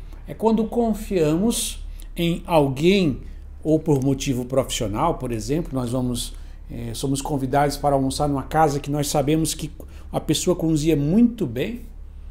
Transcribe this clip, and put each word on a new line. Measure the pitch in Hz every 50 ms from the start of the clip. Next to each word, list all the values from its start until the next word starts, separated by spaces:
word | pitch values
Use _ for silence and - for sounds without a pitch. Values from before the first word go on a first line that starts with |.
| - - - - -
É | - -
quando | - - 220 226 208 220
confiamos | 220 - 240 233 226 208 - - - 202 180 156 147 156 170 196 240 226 - - - - - - - - - - - -
em | - 175 170 165 - -
alguém, | - 175 156 143 139 131 127 156 175 202 202 185 151 117 - - - - - - - - -
ou | - 160 156 156
por | 151 165 147 135
motivo | 127 139 135 135 - 147 127 123 123
profissional, | 123 131 131 - - - - 120 101 101 117 151 170 160
por | - 131 123
exemplo, | 117 110 104 110 143 165 165 -
nós | 131 131 123 120
vamos, | 120 131 127 123 120 120 - - - - - - - - - -
eh, | 131 117 117 117
somos | 117 - - 135 139 135
convidados | - - 151 135 135 123 135 143 147 147 143
para | - - 147 143
almoçar | 139 135 135 135 - 147 147
numa | 143 135
casa | 131 - - 151 160 151 139 143
que | - 143
nós | 143 147 143
sabemos | - - 151 135 139 156 160 160 151 -
que | - - - - - - - - - - -
a | - -
pessoa | - - 156 - - 180 175
cozinha | 175 165 160 160 151 147 165 156
muito | 147 143 147 180 226 240 233 - - 185
bem, | 123 110 123 156 214 240 - - - - - - - - - - -